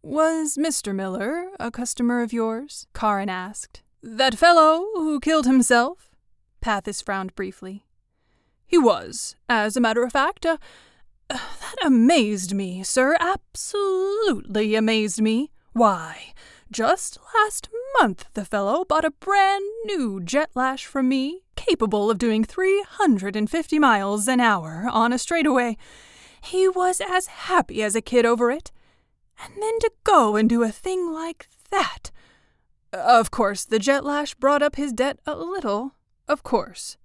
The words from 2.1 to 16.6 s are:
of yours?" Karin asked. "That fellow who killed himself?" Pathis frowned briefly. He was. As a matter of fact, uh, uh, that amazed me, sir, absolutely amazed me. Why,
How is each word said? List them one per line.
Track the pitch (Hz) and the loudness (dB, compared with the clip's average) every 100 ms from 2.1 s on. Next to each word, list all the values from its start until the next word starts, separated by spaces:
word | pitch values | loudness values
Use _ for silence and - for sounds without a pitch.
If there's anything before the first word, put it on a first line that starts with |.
| 240 | 0
of | 233 | -2
yours?" | 233 226 226 294 - - | -4 -4 -6 -10 -16 -16
Karin | - 214 202 196 | -4 -2 -2 -4
asked. | 185 185 214 - - _ _ | -8 -10 -14 -18 -20 _ _
"That | - 220 262 220 | -18 0 0 6
fellow | 330 339 311 320 392 | 6 8 8 6 0
who | 427 311 294 | -4 -2 -2
killed | 302 320 254 | 2 2 4
himself?" | 262 226 240 254 359 _ _ _ _ _ _ | 4 6 4 2 -4 _ _ _ _ _ _
Pathis | - 208 202 202 | -4 -4 -4 -10
frowned | - 190 185 - | -6 -6 -6 -8
briefly. | 190 - 185 202 _ _ _ _ _ _ _ _ _ | -10 -10 -16 -16 _ _ _ _ _ _ _ _ _
He | 349 | 4
was. | 247 156 87 - - - - | 6 2 -2 -10 -12 -14 -2
As | 226 214 226 | 0 0 0
a | |
matter | 233 220 | 0 2
of | 247 | 0
fact, | 277 294 - 330 | 0 -2 -2 -2
uh, | 320 - - _ _ - _ _ | -2 -6 -20 _ _ -20 _ _
uh, | 254 - - | -12 -10 -12
that | - - 330 | -12 -4 2
amazed | 254 233 330 214 208 185 | 6 6 6 4 -2 -4
me, | 196 190 180 | -4 -4 -8
sir, | - - 262 330 | -2 2 2 2
absolutely | 339 392 _ - - 415 392 370 381 415 427 - - 202 214 214 | 0 -2 _ -12 -8 -4 -2 -2 -2 0 0 -2 -4 -2 0 2
amazed | 220 220 214 - | 2 2 0 0
me. | 220 220 294 _ _ | 0 0 -4 _ _
Why, | 233 226 185 160 - - - - - | 2 2 2 -6 -16 -18 -20 -20 -20